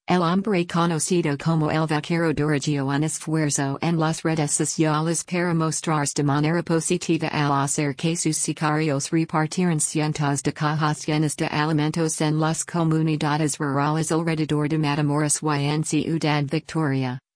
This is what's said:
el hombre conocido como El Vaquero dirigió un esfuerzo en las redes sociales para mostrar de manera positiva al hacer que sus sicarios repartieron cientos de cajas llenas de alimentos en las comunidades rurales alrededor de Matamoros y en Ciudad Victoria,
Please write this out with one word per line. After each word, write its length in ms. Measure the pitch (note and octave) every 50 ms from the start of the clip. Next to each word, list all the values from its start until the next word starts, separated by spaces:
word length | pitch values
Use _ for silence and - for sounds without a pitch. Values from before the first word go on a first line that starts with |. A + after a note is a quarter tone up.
| -
el 140 | - F3+ F3+ E3+
hombre 420 | E3 F3+ G3 F#3+ A3 G3 F3 E3+
conocido 720 | F3 - E3+ E3+ E3+ E3 D3+ - - F#3+ E3+ E3 D3+ C#3+
como 320 | C3+ - E3 E3 D#3+ D3+ D#3
El 160 | - D#3 D#3+
Vaquero 480 | D#3 D#3 D3 D3 - E3+ E3 E3+ D#3+ C#3+
dirigió 540 | C#3+ D3 D#3 D3+ C#3 - D3+ D3 C#3+ C3+
un 160 | C3+ C#3+ C#3 D#3
esfuerzo 760 | D#3 - - - D#3+ D#3 D#3+ D#3 C#3+ C#3 D3 C#3 C#3 C#3 -
en 180 | - E3 F3 D#3+
las 240 | D#3 D#3+ E3 - -
redes 280 | E3 D#3+ D#3 D3 C#3+
sociales 720 | - - D#3 - - - D#3 D#3 D3+ D3+ D#3+ E3+ E3 - -
para 300 | - F#3 F3 F3 F3+ E3+
mostrar 540 | E3 D#3+ D#3+ D#3 - - F3 D#3 D3+ D3
de 160 | - - D#3 C#3+
manera 400 | C#3+ C#3 D3 D3+ D#3 E3+ F3 E3
positiva 640 | - E3 D#3+ - - F3+ E3+ - - E3 D#3+ E3
al 240 | - - D3+ D3 C#3+
hacer 440 | C#3+ C#3 C#3 D3 - D#3 D3+ C#3+ C3+
que 200 | - - E3 E3
sus 220 | - - D#3+ D#3
sicarios 760 | - - E3 D3+ - E3 D3+ D3+ D#3 D#3+ D#3 C3+ C#3 - -
repartieron 680 | E3+ D#3+ D#3+ - - D#3 D#3 D3 - F#3 F#3 F3 E3 D3+
cientos 640 | - - - D#3 D3+ D3+ D3+ - D3 C#3+ C#3+ C#3
de 120 | - D3 -
cajas 520 | - D#3 D3 D#3 D3 D#3 D3+ D3+ - -
llenas 300 | E3 D3+ D3+ D#3 D3 -
de 100 | - D#3+
alimentos 720 | D3+ - D3+ D3+ D#3+ E3 D3 D3 D#3 D#3 E3+ D#3+ D#3+ - -
en 180 | D#3+ D3+ D#3 D#3
las 240 | D#3 D#3+ E3 - -
comunidades 960 | - - E3+ E3 D#3+ D#3 D#3+ D#3+ D#3+ D#3 D3 D#3 D3 D3 D3+ D#3 C#3+ - -
rurales 520 | D#3 C#3 C3+ C#3 C#3+ D3 D#3 D#3+ D3+ -
alrededor 580 | E3 D#3+ E3+ E3 D#3+ D#3 D#3 C#3+ D3+ D3 D3+ C#3+
de 100 | D#3+ D#3+
Matamoros 600 | D#3 C#3+ C#3+ D3 D3 C#3+ C#3+ D3+ D3+ D3 - - D3+
y 220 | D#3 D3 C#3+ C#3+
en 180 | D3 D3+ D3+ D3+
Ciudad 600 | - D#3+ D3 - - E3 D#3 D#3 D3 D3 D3 C#3+
Victoria, 760 | C#3 E3 D#3 - - - D#3+ D#3 C#3 C3+ C3+ C3 B2 B2 C3 _ _ _